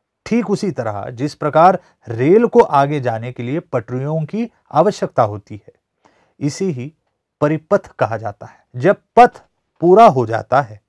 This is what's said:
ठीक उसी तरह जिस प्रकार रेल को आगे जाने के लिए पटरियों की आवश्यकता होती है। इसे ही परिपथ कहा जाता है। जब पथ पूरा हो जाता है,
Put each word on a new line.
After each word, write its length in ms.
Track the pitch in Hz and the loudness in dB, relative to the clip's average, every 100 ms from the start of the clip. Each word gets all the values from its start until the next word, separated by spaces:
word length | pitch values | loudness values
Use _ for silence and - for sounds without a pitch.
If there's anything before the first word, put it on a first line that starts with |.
| _ _ - | _ _ -6
ठीक 240 | 233 196 | -4 -2
उसी 200 | 202 202 | -4 -4
तरह 400 | 135 113 104 117 | -6 -6 -8 -10
जिस 240 | 120 147 | -8 -8
प्रकार 440 | - 151 156 180 190 _ _ - | -6 -2 4 4 2 _ _ -12
रेल 380 | 113 135 214 233 | -2 2 2 4
को 140 | 240 | 2
आगे 400 | - 143 143 151 | 4 2 0 -2
जाने 320 | 123 113 120 | -4 -6 -8
के 100 | 127 | -10
लिए 180 | 120 156 | -8 -8
पटरियों 640 | - 127 110 127 143 160 | -6 -8 -6 -8 -6 -6
की 260 | 151 208 233 _ _ | -6 -6 -8 _ _
आवश्यकता 500 | 147 190 - 185 - | 0 0 -2 -4 -2
होती 400 | 110 104 - 104 - | -2 -4 -14 -20 -20
है। 60 | _ _ _ _ _ _ _ | _ _ _ _ _ _ _
इसे 240 | 147 - | -8 -6
ही 280 | 196 127 135 - _ _ _ _ | -6 -6 -12 -16 _ _ _ _
परिपथ 460 | 147 156 - 202 - | -2 -2 -2 -4 -4
कहा 300 | - 110 110 | -6 -4 -4
जाता 300 | 107 - - | -10 -12 -18
है। 180 | _ _ 123 | _ _ -2
जब 200 | 156 202 _ - | 0 0 _ 4
पथ 260 | 240 - _ _ _ _ | 4 2 _ _ _ _
पूरा 260 | 170 180 175 | 4 6 6
हो 200 | 131 110 | 4 0
जाता 340 | 110 - 135 | -4 0 -2
है, 200 | 120 104 | -2 -8